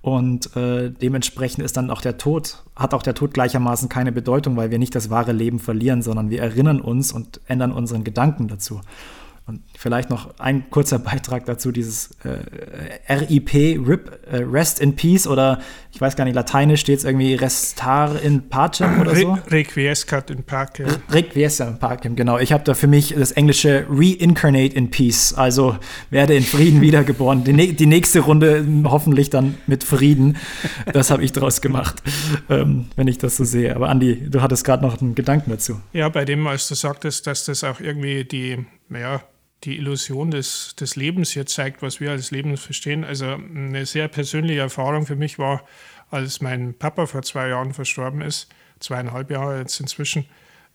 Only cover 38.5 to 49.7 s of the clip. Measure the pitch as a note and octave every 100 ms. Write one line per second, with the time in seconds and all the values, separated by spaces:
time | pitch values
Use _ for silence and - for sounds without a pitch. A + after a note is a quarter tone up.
38.5 | B2+ A#2 _ - A#2+ B2 C3+ - _ _
39.5 | _ C#3+ C#3 C#3+ C#3 - C3+ E3 D3 B2+
40.5 | - - - C#3 C#3 C#3+ F3+ D#3+ C#3+ C#3
41.5 | - C3+ C3+ C3 - C#3+ C#3 B2+ C3+ D3
42.5 | C#3 - C#3 D3 D3+ D3 C#3 C3 C#3 -
43.5 | D#3 C3+ C3+ C3+ D#3 D3+ D3 C#3 D#3 D#3+
44.5 | D3 C3+ - C3+ D3+ D3 C#3+ D3+ - C3+
45.5 | C#3 - - - - - C#3+ C3 - C3
46.5 | B2+ B2 A#2+ D3+ - D#3 C3+ B2+ C#3 C3
47.5 | B2+ C3 C3+ C3 - C3 C#3+ D3+ D3 -
48.5 | _ _ _ - B2 B2 B2 C3+ C#3 C#3
49.5 | C3+ B2+